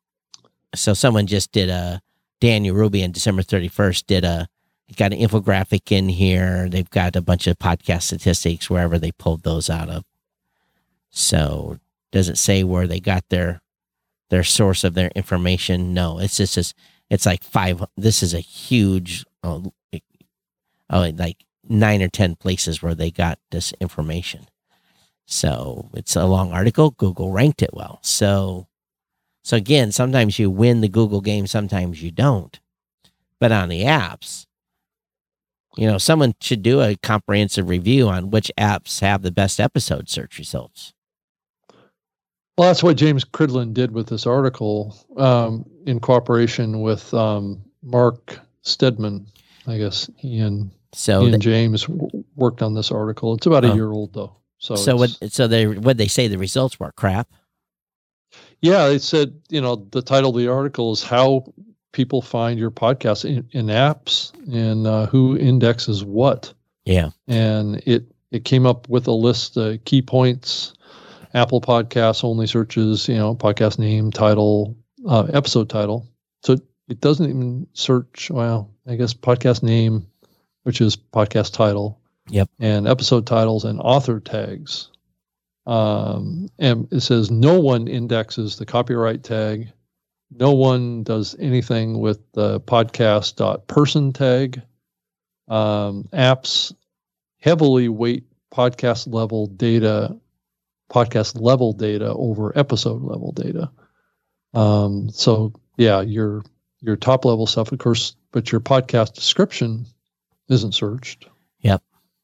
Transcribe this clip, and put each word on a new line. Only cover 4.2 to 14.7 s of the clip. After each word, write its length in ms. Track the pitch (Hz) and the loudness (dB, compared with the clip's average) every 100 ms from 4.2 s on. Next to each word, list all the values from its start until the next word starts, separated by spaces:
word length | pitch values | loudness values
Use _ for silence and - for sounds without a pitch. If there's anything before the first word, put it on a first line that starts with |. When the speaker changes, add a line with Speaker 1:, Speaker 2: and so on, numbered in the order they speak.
Speaker 1:
a, 240 | 87 85 85 _ _ _ - - | 2 -2 -6 _ _ _ -8 -2
got 160 | 101 | 0
an 80 | 101 | 2
infographic 720 | 110 107 98 95 95 101 - | 2 2 2 0 0 -2 0
in 160 | 98 95 | 0 2
here. 600 | 87 95 92 92 90 90 | 2 2 2 0 -2 -2
They've 200 | 90 87 | -4 -2
got 260 | - 90 90 | -2 0 0
a 60 | |
bunch 260 | 85 90 90 | 0 0 0
of 100 | 85 | 0
podcast 460 | 90 82 - 85 | 0 -2 -2 -4
statistics 680 | - 80 - 85 82 82 - | -4 -2 0 0 -2 -4 -2
wherever 300 | 90 87 82 | -2 0 -2
they 120 | 82 | -4
pulled 300 | - 87 80 | -4 -4 -2
those 300 | 82 80 78 | -2 -4 -4
out 180 | 82 80 | -6 -6
of. 140 | 82 - _ _ _ _ _ _ _ _ _ _ | -10 -12 _ _ _ _ _ _ _ _ _ _
So 720 | - - 80 73 73 73 76 _ _ _ | -4 0 0 0 -4 -8 -14 _ _ _
does 180 | 98 90 | 0 0
it 80 | - | 0
say 260 | - 98 | 0 0
where 220 | 92 90 90 | 0 0 -2
they 140 | 87 | -4
got 280 | 101 90 - | -2 -2 -2
their, 320 | 90 85 87 _ _ _ _ _ _ _ | -2 -2 -6 _ _ _ _ _ _ _
their 140 | 92 | 0
source 400 | 85 - 101 | 2 2 2